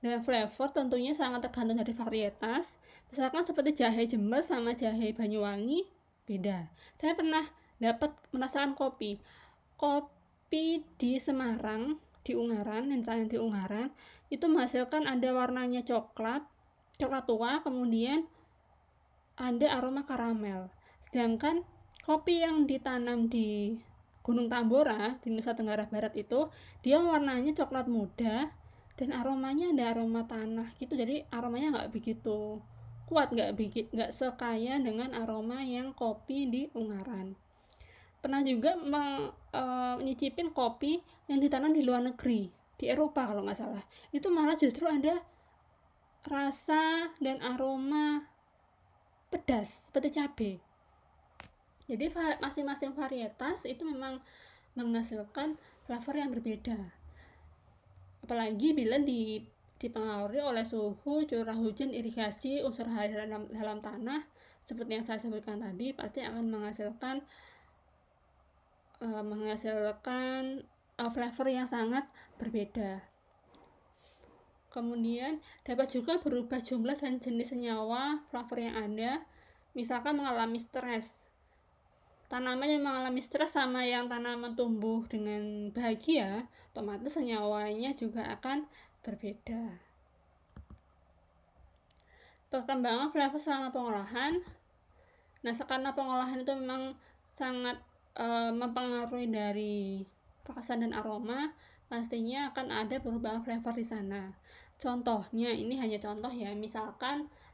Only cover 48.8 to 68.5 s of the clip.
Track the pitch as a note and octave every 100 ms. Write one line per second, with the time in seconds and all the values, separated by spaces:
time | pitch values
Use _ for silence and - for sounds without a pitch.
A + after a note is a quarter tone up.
48.8 | _ _ _ _ _ F4 - A#3+ G#3 -
49.8 | - C#4+ C#4+ D4 C#4+ C#4+ G#3+ F#3 _ _
50.8 | _ _ _ _ _ _ - _ _ _
51.8 | - A3+ D4+ E4+ D#4+ D4 C#4 C#4 C#4+ C#4
52.8 | C4+ C4+ C4+ C4 A3+ - C4 F4+ - B3
53.8 | D#4+ C#4 C4 C4 - - - - _ -
54.8 | A#3+ A3+ A3+ G#3+ G#3 - D4+ D4+ - -
55.8 | - B3 C4 C#4+ C#4+ A#3+ A3+ G#3+ - A3
56.8 | F#3 - - - - - - - _ -
57.8 | _ - - - - A#3 A3+ G#3+ C#4+ D4+
58.8 | A3 C4 C#4+ B3 A3 G#3+ - _ _ -
59.8 | A#3+ A#3 A3 G#3 G3+ B3 C#4+ A#3 A3+ A#3
60.8 | G#3 G3+ - D4+ D4+ A#3 A3+ A3+ A3+ G#3+
61.8 | C4+ A#3+ A#3 A#3 G#3+ G#3 C4 C#4 C4+ A#3
62.8 | A#3 A3+ G#3 G#3+ G#3+ G#3+ G#3+ A3 G#3+ G#3+
63.8 | G#3+ B3 A#3+ D4 D4+ - - - - A#3
64.8 | A3+ A3 A3+ A3 A#3 G#3+ G#3+ G#3 A3 F#3
65.8 | A#3+ C#4 G#3 A#3+ B3 A3+ A3+ A3 G#3 G#3+
66.8 | G#3 A3+ B3+ C4+ C#4 - - - - _
67.8 | _ _ _ _ _ _ _